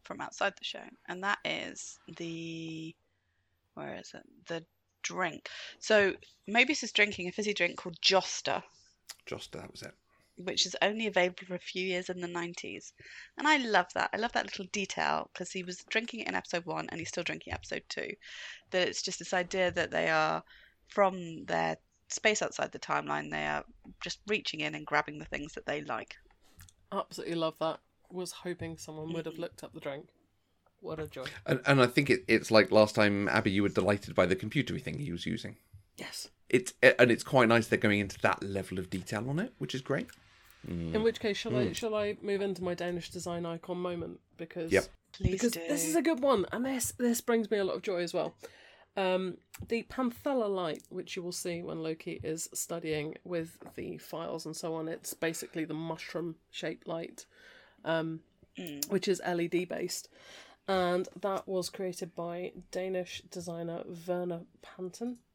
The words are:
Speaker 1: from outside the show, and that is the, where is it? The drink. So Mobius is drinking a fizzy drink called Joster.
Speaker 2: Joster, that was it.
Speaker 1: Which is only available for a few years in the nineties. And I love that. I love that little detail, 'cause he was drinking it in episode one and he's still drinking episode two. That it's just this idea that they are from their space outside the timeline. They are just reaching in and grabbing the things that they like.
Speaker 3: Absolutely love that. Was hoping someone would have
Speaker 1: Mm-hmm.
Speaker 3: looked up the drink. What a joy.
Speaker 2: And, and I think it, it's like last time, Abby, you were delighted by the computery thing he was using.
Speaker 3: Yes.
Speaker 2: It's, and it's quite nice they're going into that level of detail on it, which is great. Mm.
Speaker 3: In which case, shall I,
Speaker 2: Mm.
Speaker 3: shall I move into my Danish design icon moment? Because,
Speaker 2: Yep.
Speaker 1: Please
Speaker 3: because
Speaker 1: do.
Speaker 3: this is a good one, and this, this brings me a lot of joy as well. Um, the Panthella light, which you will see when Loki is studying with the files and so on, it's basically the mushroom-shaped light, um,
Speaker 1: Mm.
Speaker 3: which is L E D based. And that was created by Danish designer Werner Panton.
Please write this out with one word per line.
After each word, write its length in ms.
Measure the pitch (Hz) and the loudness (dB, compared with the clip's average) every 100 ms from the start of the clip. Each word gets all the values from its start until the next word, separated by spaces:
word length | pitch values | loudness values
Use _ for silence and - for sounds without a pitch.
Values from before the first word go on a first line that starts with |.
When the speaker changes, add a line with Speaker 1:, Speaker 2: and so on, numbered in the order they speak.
Speaker 1:
from 180 | - 147 | -12 -8
outside 340 | 139 - 196 196 | -8 -2 -2 -2
the 60 | |
show, 180 | - - - - - | -10 -10 -14 -18 -12
and 140 | 180 | -4
that 160 | 196 202 | -2 -2
is 540 | - 160 - - - - - 170 | -2 -4 -6 -10 -14 -14 -18 -10
the, 760 | 170 165 165 165 160 160 160 - _ _ _ _ _ _ _ | -8 -6 -8 -8 -8 -8 -10 -14 _ _ _ _ _ _ _
where 200 | - 147 - | -12 -10 -10
is 160 | - | -12
it? 80 | - - - 170 | -18 -20 -20 -10
The 160 | 165 165 _ _ _ | -10 -10 _ _ _
drink. 460 | - 175 180 - - - - - | -6 -2 -2 -4 -12 -14 -14 -12
So 360 | - 214 196 - - _ - | 6 6 6 2 -12 _ 0
Mobius 340 | 226 254 302 | 4 4 2
is 100 | 175 | 0
drinking 360 | - 208 202 180 | 4 4 2 -4
a 40 | |
fizzy 220 | 196 208 | -2 -2
drink 220 | 202 175 - | 2 0 0
called 220 | 180 170 | -10 2
Joster. 600 | - 190 - - - 185 - - _ _ - - - | 6 6 4 -4 -2 -2 -4 -20 _ _ -18 -16 -8
Speaker 2:
Joster, 340 | - - 80 | -8 -8 -12
that 100 | 87 | -12
was 120 | - | -14
it. 120 | 113 _ _ _ _ - | -14 _ _ _ _ -10
Speaker 1:
Which 300 | 180 - 185 | -4 0 0
is 100 | - | 2
only 240 | 190 220 220 | 2 2 0
available 400 | 185 180 180 180 | 4 2 0 -8
for 80 | |
a 40 | 180 | -8
few 240 | - 180 185 | -6 -4 0
years 240 | 180 185 | -2 -2
in 100 | 180 | -6
the 80 | 175 | -4
nineties. 640 | 175 170 175 - - - _ - - - - | -4 -6 -8 -10 -12 -14 _ -18 -18 -14 0
And 80 | 294 | 4
I 80 | 302 | 4
love 280 | 240 196 180 | 6 4 4
that. 160 | 180 175 | 0 0
I 60 | - | 0
love 140 | 233 | 0
that 120 | - 202 | -2 -2
little 200 | - 185 | -8 -6
detail, 580 | 208 190 - 76 76 - | -4 -4 0 0 0 -2
'cause 180 | - 180 | -10 -8
he 100 | - | -6
was 220 | 180 180 | -8 -10
drinking 360 | - 220 233 226 | -2 -2 -2 -6
it 80 | - | -4
in 60 | |
episode 320 | 185 - 175 175 | -4 -2 -4 -2
one 220 | 160 160 | -4 -4
and 80 | 165 | -6
he's 80 | 160 | -6
still 160 | - | -4
drinking 280 | 170 160 - | -4 -6 -6
episode 300 | - - - - | -8 -6 -8 -6
two. 260 | - - - - - - - _ | -8 -6 -10 -14 -14 -14 -16 _
That 180 | - - | 0 2
it's 140 | - | 0
just 160 | - - | -4 -6
this 120 | 170 | -2
idea 380 | 185 175 190 180 | -2 0 2 2
that 200 | 175 160 | 2 0
they 200 | 160 165 | 2 4
are 320 | 160 156 165 - - - _ _ | 4 4 0 -4 -20 -20 _ _
from 560 | - 196 185 170 160 - | 4 4 4 -8 -10 -2
their 320 | 170 165 160 _ _ _ | 0 0 -2 _ _ _
space 340 | - 110 214 | 0 0 2
outside 300 | - - 143 | -2 -2 -4
the 60 | - | -6
timeline. 520 | - 147 147 151 151 | -2 -2 0 -4 -2
They 160 | 156 151 | -4 -2
are 180 | 151 - - - - | -4 -6 -20 -20 -12
just 180 | 175 - - | -10 -10 -4
reaching 340 | 214 - - | -4 -2 -6
in 140 | 151 | -6
and 120 | 151 151 | -6 0
grabbing 320 | 151 151 151 | 0 0 -8
the 60 | 156 | -8
things 260 | 143 147 | -8 -6
that 120 | - - | -8 -4
they 160 | 147 | -4
like. 340 | 147 113 - - _ _ _ - - _ _ | -4 -8 -8 -16 _ _ _ -20 -20 _ _
Speaker 3:
Absolutely 420 | 202 - - - 170 | -6 -6 -8 -4 -2
love 180 | 160 - | -2 0
that. 200 | 160 - _ _ _ | -2 -2 _ _ _
Was 220 | 180 180 | -10 -8
hoping 460 | - 180 175 165 160 | -8 -8 -6 -8 -8
someone 340 | - 156 156 | -12 -10 -6
would 140 | 165 160 | -6 -6
have 80 | |
Speaker 1:
Mm-hmm. 80 | 156 | -8
Speaker 3:
looked 200 | 170 - | -10 -10
up 100 | - | -14
the 60 | 160 | -10
drink. 260 | 151 139 - _ _ _ _ _ _ _ | -8 -8 -12 _ _ _ _ _ _ _
What 200 | - 160 | -10 -6
a 60 | 151 | -8
joy. 180 | - 131 - | -8 -10 -8
Speaker 2:
And, 160 | - 139 139 | 0 2 6
and 160 | 139 | 8
I 40 | 123 | 8
think 220 | 147 139 | 6 6
it, 160 | 101 - | 4 6
it's 220 | 113 - | 4 8
like 200 | 110 98 | 8 8
last 240 | 107 107 | 8 8
time, 340 | - 104 101 101 | 8 4 4 4
Abby, 220 | 98 104 | 4 4
you 120 | 98 | 4
were 60 | 101 | 4
delighted 460 | 95 95 104 - | 4 4 2 2
by 120 | 82 90 | 4 4
the 100 | 95 | 4
computery 440 | 107 143 127 85 | 2 0 0 -4
thing 160 | 80 78 | -4 -6
he 140 | 143 | -4
was 140 | 85 - | -4 -4
using. 300 | 87 - 110 _ - _ - | -4 -6 -14 _ -20 _ -14
Speaker 3:
Yes. 320 | - - - _ _ | -12 -10 -12 _ _
Speaker 2:
It's, 240 | 123 - - | 4 4 8
and 280 | 127 - 123 | 8 10 8
it's 140 | 110 | 6
quite 240 | - 135 113 | 4 6 8
nice 180 | 117 113 | 6 6
they're 120 | 110 | 4
going 200 | 110 101 | 6 4
into 200 | 98 - | 2 2
that 220 | 107 90 | 2 2
level 360 | 98 98 92 92 | -2 -4 -4 -6
of 100 | 90 | -4
detail 400 | 95 - 104 123 | -6 -4 -4 -2
on 100 | 147 | -2
it, 120 | 214 - | -4 -6
which 160 | - | -6
is 80 | 131 | -6
great. 240 | - 139 247 - _ - - - - | -2 -4 -4 -14 _ -20 -20 -16 -8
Mm. 240 | 175 165 | -4 -2
Speaker 3:
In 80 | 131 | 2
which 180 | 226 226 | 2 2
case, 160 | 226 202 | -2 -2
shall 200 | 233 247 | 0 2
I, 80 | 233 | 2
Speaker 2:
Mm. 80 | |
Speaker 3:
shall 200 | - 226 | 0 -2
I 220 | 214 208 202 | 0 -2 -4
move 180 | 208 196 | -2 0
into 220 | 202 180 | 0 -2
my 120 | 180 | -2
Danish 360 | 175 175 175 - | -2 -2 -4 -6
design 340 | 180 175 175 | -8 -6 -4
icon 340 | 170 165 - 180 | -4 -6 -6 -4
moment? 420 | 180 175 170 180 _ - | -4 -4 -6 -10 _ -14
Because, 360 | 165 180 165 | -10 -6 2
Speaker 2:
Yep. 140 | 190 - - _ | 2 2 -12 _
Speaker 1:
Please 200 | - - | -2 0
Speaker 3:
because 200 | 190 240 | 2 2
Speaker 1:
do. 80 | 170 165 | 0 -2
Speaker 3:
this 180 | 294 311 | 0 2
is 100 | 330 | 2
a 60 | |
good 180 | 320 320 | 4 4
one, 260 | 277 226 175 | 4 4 2
and 120 | 214 | -2
this, 280 | 262 262 - - | -2 -2 -2 0
this 220 | 240 233 | 2 2
brings 300 | - 226 208 | 2 2 4
me 80 | 214 | 2
a 60 | |
lot 100 | 196 - | 2 0
of 60 | |
joy 200 | 208 175 | -2 -2
as 120 | 170 | 0
well. 200 | 175 160 - - - - - _ - | 0 -2 -4 -20 -20 -20 -20 _ 0
Um, 420 | 185 185 185 - _ - - | 2 2 0 -6 _ -16 -4
the 160 | 233 | -4
Panthella 640 | - - 254 240 294 269 208 | -2 -2 -2 0 0 2 2
light, 340 | 190 170 - - | 0 0 -4 -8
which 260 | 185 - 190 | -10 -8 -8
you 60 | |
will 100 | 175 | -6
see 300 | 175 185 170 | -6 -4 -4
when 200 | 175 160 | -6 -4
Loki 380 | 160 160 180 - | -4 -4 -6 -6
is 260 | - 165 - | -6 -4 -6
studying 640 | - - 170 165 151 147 - | -6 -6 -4 -2 -2 -2 -8
with 340 | 175 175 165 - - | -6 -4 -4 -10 -14
the 240 | - - 156 | -10 -8 -8
files 460 | - 160 165 160 156 | -10 -8 -6 -6 -8
and 80 | 160 | -6
so 180 | 170 | -4
on, 120 | 160 160 | -4 -4
it's 260 | 165 - | -6 -8
basically 500 | - 165 165 - 165 | -2 -2 -2 -8 -6
the 100 | 156 | -4
mushroom-shaped 1120 | 156 165 160 - 170 170 160 _ - 160 - - | -4 -4 -6 -6 -6 -6 -8 _ -6 -6 -6 -6
light, 400 | 165 - - - - - - - _ | -6 -6 -12 -20 -20 -20 -20 -20 _
um, 360 | - 165 165 160 _ _ - - | 0 0 0 -6 _ _ -18 -10
Speaker 1:
Mm. 300 | 180 143 - | -8 -6 -2
Speaker 3:
which 180 | 196 196 | 0 2
is 120 | 175 | 0
L 160 | - 175 | 0 0
E 80 | 170 | 0
D 160 | 175 | 0
based. 440 | 180 - 175 - - - - - - - - | -2 -4 -4 -6 -10 -20 -20 -20 -20 -12 0
And 420 | 190 180 180 185 - | 2 4 2 -2 -4
that 300 | 202 190 - | -2 -2 0
was 220 | 185 175 | -2 -2
created 440 | - 185 180 170 | -4 -6 -4 -8
by 380 | - 170 170 180 - 175 | -6 -6 -4 -8 -10 -8
Danish 520 | 185 190 185 175 - - | -4 -2 -2 -4 -10 -10
designer 540 | 185 175 170 170 170 - 170 170 | -10 -8 -6 -4 -6 -8 -10 -2
Werner 360 | 180 180 170 - _ | 0 0 -4 -8 _
Panton. 580 | - - 185 - 240 240 _ | -20 -10 -10 -6 -6 -6 _